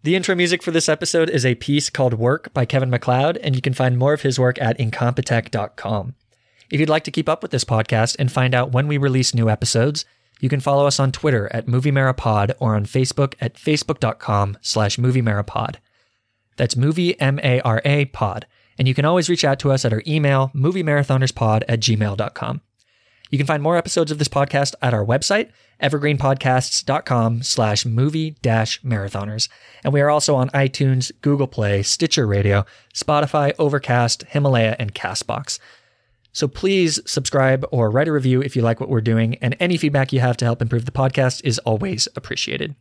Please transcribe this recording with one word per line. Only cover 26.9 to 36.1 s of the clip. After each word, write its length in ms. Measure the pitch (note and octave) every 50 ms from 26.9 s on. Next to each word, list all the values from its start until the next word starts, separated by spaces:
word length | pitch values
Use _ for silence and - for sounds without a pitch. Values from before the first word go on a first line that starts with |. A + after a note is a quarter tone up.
| C3+ D#3 -
com 380 | - B2+ A#2+ A2+ A2+ A#2 A#2 C3
slash 420 | - - - A2+ G#2+ G#2 G#2 -
movie 460 | B2 A2 A#2 C3 D3+ D3+ D#3+ D#3+ D#3 D3+ _
dash 400 | - B2 A2+ A2+ A2 A2 - -
marathoners. 680 | - C3 A#2 G2+ G2 G2 - G2+ G2+ G#2 G#2+ A2 - - - _ - - - - -
And 100 | - C#3
we 80 | C#3+
are 80 | C#3+ D3
also 240 | D3 D3+ - - D3
on 140 | C3 B2+ C3
iTunes, 640 | - C#3 C#3 C3+ C3+ - C#3+ C3 C3 B2+ B2+ - - _
Google 240 | - C#3+ C#3+ C#3 C#3
Play, 380 | B2+ - - A2 G2+ G2+ G2 G2
Stitcher 420 | - - - E3+ D#3+ - - B2+
Radio, 400 | G#2+ G2+ G2+ G2 G2+ G2 G2+ G2+ - - - _ _ _
Spotify, 580 | - - - D3+ D3 D3+ C#3+ - D3+ C#3+ C#3 - -
Overcast, 640 | D#3+ D3 C#3 C#3 - - B2 A#2+ A#2+ A#2+ - - - -
Himalaya, 460 | - D3 C#3+ C#3 C3 A#2+ A2+ A2 A2+ -
and 160 | A#2 G#2 -
Castbox. 640 | - - F#2 F#2 - - - A2 - C#3 - - - - - - _ _ _ _ _ _ _